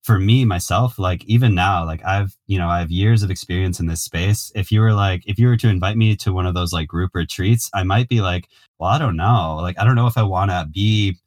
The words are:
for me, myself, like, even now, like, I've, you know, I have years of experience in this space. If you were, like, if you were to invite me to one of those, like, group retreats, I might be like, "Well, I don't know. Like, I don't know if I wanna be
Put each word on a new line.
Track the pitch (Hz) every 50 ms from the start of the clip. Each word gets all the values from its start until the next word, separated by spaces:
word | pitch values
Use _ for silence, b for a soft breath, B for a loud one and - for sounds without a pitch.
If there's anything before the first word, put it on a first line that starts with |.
for | - - 110
me, | 95 95 104 120 135 127
myself, | 107 90 87 - - 90 101 123 123 -
like, | - 95 92 90 87 -
even | - 113 120 131 117 98
now, | 87 90 98 95 87 82
like, | 80 80 80 -
I've, | 92 95 101 101 95 - _ _
you | - 98
know, | 92 85 85
I | 87 87
have | 85 78
years | 85 90 101 110 117 110
of | 107 92
experience | 92 - - - 87 92 95 92 87 -
in | 85
this | 82 82 -
space. | - - - 85 87 98 107 - - - -
If | 107 101 -
you | 107 107
were, | 110 113 107
like, | 101 101 98 92 90 _
if | 104 101
you | 107 120
were | 123 120
to | 117 - 113
invite | 98 90 90 98 107
me | 113 113 110 104
to | - - 104 92
one | 92 90
of | 92 87
those, | 90 87 82
like, | 85 82 80
group | 73 - 85 90 92 -
retreats, | 90 85 - - - 90 101 117 117 - - -
I | 98 90
might | 92 98 117 123
be | 120 123 113
like, | 98 92 90 87 - b b b b b _ _
"Well, | 82 92
I | 120
don't | 151 156 117 85
know. | 80 90 107 123 104 82 80 78 78
Like, | 85 90 92
I | 80 104
don't | 120 127
know | 117 120
if | 123 113
I | 120 110
wanna | 98 95 92 98 98 90 90 80 76
be | 76 95 101 107 110 107 101 98 92 _ _